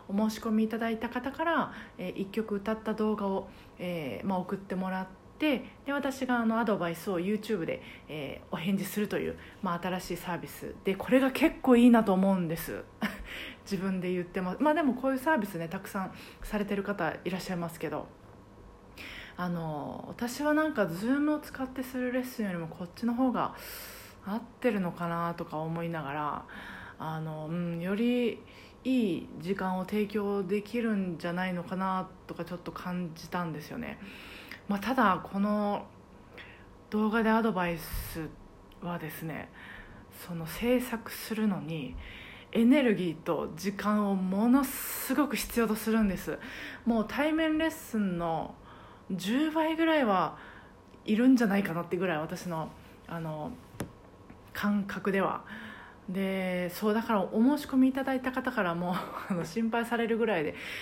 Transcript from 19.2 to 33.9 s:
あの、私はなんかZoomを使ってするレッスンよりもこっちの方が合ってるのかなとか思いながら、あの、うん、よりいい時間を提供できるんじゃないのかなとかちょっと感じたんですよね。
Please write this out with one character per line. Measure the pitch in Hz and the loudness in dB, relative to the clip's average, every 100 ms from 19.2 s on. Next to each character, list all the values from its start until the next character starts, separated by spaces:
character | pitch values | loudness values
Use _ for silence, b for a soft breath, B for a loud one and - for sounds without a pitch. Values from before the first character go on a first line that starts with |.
| B B | B B
あ | 180 | -2
の、 | 170 160 147 - - - | -2 -4 -4 -6 -8 -8
私 | - 240 247 | -6 -4 0
は | 294 | 4
な | 302 | 4
ん | 311 | 4
か | 302 | 2
Zoom | 180 170 226 285 302 | 0 0 0 2 2
を | 302 | 0
使 | - - | -4 -8
っ | 262 | -8
て | 269 | -6
す | 254 254 | -6 -4
る | 247 | -2
レ | 254 | -2
ッ | |
ス | 254 - | -2 -4
ン | 208 | -4
よ | |
り | 170 | -2
も | 160 | -6
こ | - | -8
っ | 175 | -12
ち | - 233 | -4 -2
の | |
方 | 233 262 | 2 2
が | 202 139 - B B B B B B 190 | 2 0 -4 B B B B B B -6
合 | 220 | -6
っ | - - | -8 -2
て | 247 | 0
る | 208 | 2
の | 175 | 0
か | 170 170 | -2 -2
な | 170 170 | 0 -2
と | 165 | -2
か | 165 151 | -4 -4
思 | 160 160 | -2 -2
い | 170 | -2
な | 160 | -4
が | 139 | -4
ら、 | 151 147 - - B B B B B | -2 -2 -4 -8 B B B B B
あ | 156 160 | -6 -4
の、 | 156 156 156 | -6 -6 -6
う | |
ん、 | 175 170 170 | -4 -2 -2
よ | 180 | -2
り | 208 240 247 233 - - B B B | 0 2 2 0 -2 -12 B B B
い | 254 254 208 | 0 2 2
い | 165 - 147 | 0 -6 -8
時 | 165 196 | -4 -2
間 | 185 185 | 0 -2
を | |
提 | 185 214 208 | 0 0 0
供 | 214 202 202 | 0 0 0
で | 175 208 | 0 -2
き | 208 240 | -2 -2
る | 226 | 0
ん | 202 185 160 | 0 0 -2
じ | 175 | -4
ゃ | |
な | 175 185 | -2 -2
い | |
の | 175 | -4
か | 170 190 | -4 -2
な | 190 185 185 - - | 0 -2 -4 -10 -12
と | |
か | 165 | -10
ち | 165 | -8
ょ | 175 | -8
っ | |
と | - | -10
感 | - 180 180 170 | -8 -6 -4 -6
じ | 160 - | -8 -6
た | 180 | -4
ん | 170 | -4
で | 151 | -6
す | - | -8
よ | 156 | -8
ね。 | 143 | -8